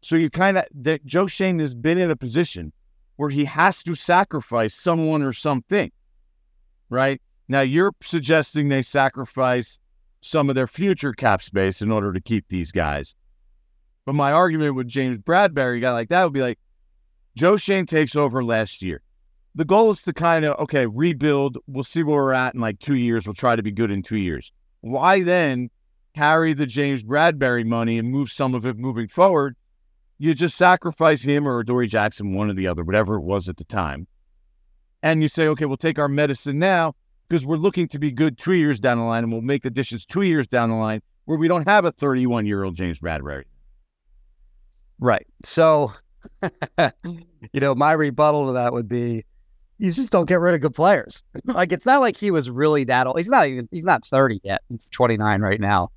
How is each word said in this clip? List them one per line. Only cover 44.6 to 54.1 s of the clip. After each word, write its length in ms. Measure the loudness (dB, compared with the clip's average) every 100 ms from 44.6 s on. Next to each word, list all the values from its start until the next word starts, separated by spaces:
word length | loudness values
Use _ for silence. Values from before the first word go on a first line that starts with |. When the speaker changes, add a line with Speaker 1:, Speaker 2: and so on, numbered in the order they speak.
| _ _ _ _
Speaker 2:
Right. 260 | 0 0 -2 _
So, 480 | -6 4 4 4 2 -6 _ _ -20 _
<laughs> 120 | -8 _ -10 0 0 -2 -14 -14 -18 _ -8
you 80 | -2
know, 140 | 0
my 180 | 2 2
rebuttal 540 | 2 0 2 2 2 0
to 40 |
that 200 | 0 -2
would 160 | -2 -4
be, 360 | -4 -4 -6 -8 _ _ _ _ _
you 120 | -2
just 220 | -2 0
don't 140 | 2 4
get 120 | 2
rid 160 | 4
of 60 | 2
good 140 | 0
players. 500 | 2 4 4 0 -14 _
<laughs> 100 | -12
Like, 280 | -6 -2 0
it's 140 | 0 2
not 140 | 4
like 160 | 4 0
he 140 | 0
was 180 | 0 -2
really 360 | 0 2 2
that 220 | 2 2 2
old. 80 | 0
He's 100 | 2
not 200 | 2 2
even, 200 | 0 -8
he's 120 | -6
not 220 | 0 0
thirty 340 | 2